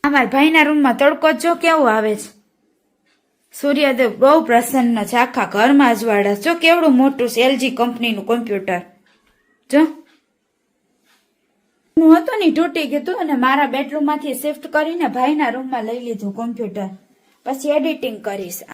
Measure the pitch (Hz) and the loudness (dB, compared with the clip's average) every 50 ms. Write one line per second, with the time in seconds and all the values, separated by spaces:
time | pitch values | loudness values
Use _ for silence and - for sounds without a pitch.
0 | - 294 285 277 247 214 - 269 285 311 320 320 302 294 302 302 285 262 233 - | 0 2 2 2 0 2 2 2 2 4 6 4 4 4 4 2 2 2 2 2
1 | 277 285 311 - - 311 311 311 320 339 339 339 - 330 320 320 285 240 214 220 | 2 2 2 2 0 0 0 2 0 -2 -2 0 2 2 2 4 2 2 2 2
2 | 214 214 208 208 - - _ _ _ _ _ _ _ _ _ _ _ _ _ _ | 0 -2 -4 -4 -8 -16 _ _ _ _ _ _ _ _ _ _ _ _ _ _
3 | _ _ _ _ _ _ _ _ _ _ _ - - 285 285 277 294 277 262 233 | _ _ _ _ _ _ _ _ _ _ _ -6 -2 -2 0 2 2 0 2 2
4 | 262 226 - - 240 269 294 320 - - 240 233 247 - - 269 240 240 233 220 | 0 0 2 2 4 4 4 4 4 4 2 2 2 2 0 0 0 2 0 -2
5 | 208 - - 240 233 240 - 254 202 180 - 202 220 262 285 285 277 240 233 202 | -4 -2 0 0 0 0 0 -4 -4 -2 0 2 2 4 6 6 6 4 2 0
6 | 226 233 214 202 202 202 202 202 - 320 339 339 330 330 339 349 330 311 262 247 | 0 0 0 0 0 0 -2 -2 -2 -2 -2 2 4 4 4 4 4 4 4 4
7 | 269 277 277 269 247 233 233 226 247 262 277 254 254 254 - - 233 247 233 - | 4 2 2 0 -4 -4 0 0 2 2 2 0 -2 -4 -2 -2 -2 -2 -2 -4
8 | 233 233 220 202 190 - 233 240 226 220 202 196 185 190 185 175 180 - _ _ | -4 -4 -4 -4 -2 -4 -4 -4 -2 -6 -6 -6 -4 -4 -6 -6 -6 -12 _ _
9 | _ _ _ _ _ _ _ _ _ _ _ _ _ _ - 285 320 320 - - | _ _ _ _ _ _ _ _ _ _ _ _ _ _ 2 2 2 2 0 -12
10 | _ _ _ _ _ _ _ _ _ _ _ _ _ _ _ _ _ _ _ _ | _ _ _ _ _ _ _ _ _ _ _ _ _ _ _ _ _ _ _ _
11 | _ _ _ _ _ _ _ _ _ _ _ _ _ _ _ _ _ _ _ 320 | _ _ _ _ _ _ _ _ _ _ _ _ _ _ _ _ _ _ _ 2
12 | 330 320 320 349 330 330 494 427 381 320 - 311 339 349 339 339 302 247 285 294 | 6 6 6 6 4 -2 -4 0 0 0 2 2 -2 -2 -2 -4 -4 -4 -4 -6
13 | 247 240 370 480 359 302 285 247 247 262 269 285 294 247 226 277 269 269 285 311 | -4 -4 -6 -6 -4 -4 -2 0 0 0 2 2 0 0 -2 -6 -6 -6 -4 -4
14 | 294 285 302 285 294 294 254 - - 302 294 294 - 320 - 302 311 320 339 349 | -2 -2 -2 -4 -4 -8 -8 -6 -6 -6 -6 -6 -12 -4 -4 -2 -2 -2 -4 -4
15 | 330 240 185 247 254 277 302 302 302 240 226 254 262 262 262 240 214 220 233 247 | -4 -4 -2 -2 0 0 0 0 -2 -2 -4 -6 -8 -6 -8 -6 -6 -6 -8 -8
16 | 240 240 226 196 196 202 196 220 233 233 233 233 233 196 180 208 196 190 190 - | -8 -10 -10 -8 -8 -10 -8 -8 -10 -10 -8 -8 -8 -8 -8 -8 -10 -10 -12 -16
17 | _ _ _ _ _ _ _ _ _ - 269 269 - 294 294 302 269 330 311 - | _ _ _ _ _ _ _ _ _ -8 -8 -6 -4 -2 -2 0 0 -2 -4 -4
18 | - 254 220 202 - 214 196 196 190 175 175 - - - | -6 -8 -10 -8 -8 -8 -8 -8 -10 -12 -12 -16 -16 -18